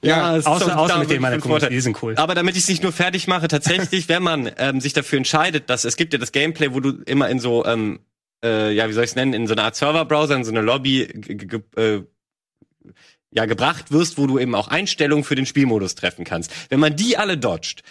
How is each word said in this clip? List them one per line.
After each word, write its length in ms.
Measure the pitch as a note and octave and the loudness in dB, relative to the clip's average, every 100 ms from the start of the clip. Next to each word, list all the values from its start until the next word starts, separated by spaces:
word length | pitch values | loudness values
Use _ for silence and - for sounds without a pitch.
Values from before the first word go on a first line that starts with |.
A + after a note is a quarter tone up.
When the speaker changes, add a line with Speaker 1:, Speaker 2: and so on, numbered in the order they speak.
Speaker 1:
Ja, 160 | - D#3+ | 4 2
Speaker 2:
Ja. 160 | E3+ E3 | 2 2
Speaker 1:
es 40 | |
ist 40 | D3+ | 2
Speaker 3:
Außer, 180 | E3+ F3+ | 2 2
Speaker 1:
schon 80 | |
Speaker 3:
außer 200 | D#3 E3+ | 2 2
Speaker 1:
da 60 | F3 | 2
Speaker 3:
mit 100 | D3+ | 2
denen 120 | C#3 | 0
meiner 140 | C3 A#2+ | 0 0
Speaker 1:
ein 60 | |
Speaker 3:
Community, 200 | B2 D3+ | 0 0
Speaker 1:
Vorteil. 120 | C3+ B2 | 2 0
Speaker 3:
die 60 | |
sind 220 | B2 G#2 | -2 -2
cool. 100 | A2+ A2+ | -4 0
Speaker 1:
Aber 180 | D#3+ F3 | 0 2
damit 200 | F3 F#3 | 0 0
ich's 120 | F3+ | 0
nicht 160 | F3 | 0
nur 80 | F3+ | -2
fertig 340 | E3 F3+ F#3 - | 0 -2 -2 -2
mache, 200 | F3+ D#3+ | 0 2
tatsächlich, 600 | D3 - F#3 F3+ F#3+ E3 | 0 2 0 0 -2 0
Speaker 3:
<laughs> 0 | |
Speaker 1:
wenn 120 | E3+ | 0
man, 300 | F3+ D#3+ A#2+ - | 2 0 -4 -2
ähm, 200 | C3+ C3+ | 0 0
sich 140 | C3+ | 0
dafür 240 | D3+ C3+ C#3+ | -2 0 -2
entscheidet, 500 | C3 D#3+ F3 D#3 - | 2 2 2 0 -2
dass, 120 | B2 | -2
es 120 | A#2+ - | -2 -2
gibt 160 | E3 | -2
ja 60 | C#3+ | -2
das 120 | B2 | -2
Gameplay, 420 | C#3 D3+ D#3+ C#3+ | -2 -2 0 -2
wo 60 | B2+ | 0
du 220 | C3+ - - | -2 -4 -2
immer 200 | C3+ C#3 | 0 2
in 100 | B2+ | 0
so, 260 | B2 A#2 - | 2 0 2
ähm, 340 | A#2 G#2+ - _ _ _ _ | 0 -2 -6 _ _ _ _
äh, 280 | A#2 A2 G#2+ | -2 0 2
ja, 160 | G#2 A2 | 2 0
wie 60 | |
soll 100 | G#2+ | 0
ich's 120 | A#2+ - | 0 0
nennen, 180 | C3+ | 0
in 140 | A2+ A#2 | 0 0
so 60 | A2 | 0
eine 80 | |
Art 120 | G#2+ - | 0 0
Server-Browser, 600 | D3 D#3+ C#3+ D3+ D3+ C#3 | 0 0 2 0 2 0
in 80 | |
so 80 | A2+ | 0
eine 100 | A2+ | 0
Lobby 460 | G#2+ C3+ C3+ C3+ - | 2 0 2 0 0
ge-, 240 | - G#2 G2+ | -8 -12 -12
ge-, 120 | G2+ A2+ - - | -8 -10 -8 0
ge-, 80 | A2+ G#2 | 0 0
äh, 80 | F#2 _ _ _ _ _ _ _ - - _ _ _ | -4 _ _ _ _ _ _ _ -20 -20 _ _ _
ja, 140 | - A2 | -2 -2
gebracht 460 | A2 B2 - - | 0 0 -2 0
wirst, 260 | D3 E3+ - | 2 2 0
wo 100 | C#3 | 0
du 120 | C3 | 2
eben 160 | B2+ A2 | 0 -2
auch 120 | - | -2
Einstellungen 540 | D#3+ G3 - C#3+ D3+ C#3 | -2 -2 0 2 2 2
für 100 | C3+ | -2
den 100 | C3 | 0
Spielmodus 500 | - C3+ A2 F#2+ - | 2 2 2 -2 -4
treffen 280 | F2+ - | -6 -6
kannst. 280 | E2+ E2+ E2+ - - | -8 -6 -6 -14 -2
Wenn 100 | C3+ | 2
man 160 | D3+ D3 | 2 2
die 220 | A3+ - | -2 0
alle 200 | G#3 E3+ | 0 -2
dodgt 440 | B2 E2 - - - | -2 -4 -6 -12 -18